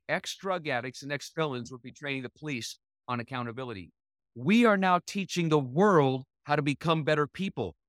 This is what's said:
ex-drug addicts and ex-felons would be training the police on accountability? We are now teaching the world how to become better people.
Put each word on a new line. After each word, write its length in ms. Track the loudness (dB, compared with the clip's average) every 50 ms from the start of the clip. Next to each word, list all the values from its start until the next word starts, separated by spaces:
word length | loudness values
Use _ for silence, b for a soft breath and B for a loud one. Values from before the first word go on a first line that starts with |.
| _
ex-drug 600 | -4 -4 -4 -4 -6 -12 -8 -4 -4 -4 -2 -2
addicts 340 | -2 -2 -2 -2 -6 -8 -10
and 100 | -8 -8
ex-felons 600 | -8 -8 -8 -6 -4 -2 -2 -2 -2 -6 -8 -10
would 100 | -12 -16
be 100 | -16 -18
training 300 | -16 -10 -8 -6 -6 -6
the 80 | -6 -10
police 480 | -12 _ -8 -6 -6 -6 -6 -8 -12 -16 _ _ _ _ _
on 120 | -6 -6 -6
accountability? 720 | -6 -6 -6 -6 -6 -6 -8 -8 -10 -10 -10 -12 -14 -16 _ _ _ _ _ _ _ _ -12
We 300 | -4 2 4 6 6 6
are 120 | 6 4
now 220 | 4 4 2 2 2 0
teaching 420 | -4 -6 -6 -6 -4 -2 -2 2 2
the 80 | 2
world 680 | 2 2 0 2 4 4 6 6 6 6 4 2 -2 -6 -10 _ _ _
how 120 | -2 0
to 60 | 0
become 420 | 2 0 -2 0 0 0 0 2 2
better 220 | 2 2 2 0
people. 500 | -2 -4 -6 -6 -6 -4 -4 -6 -6 -8 _ _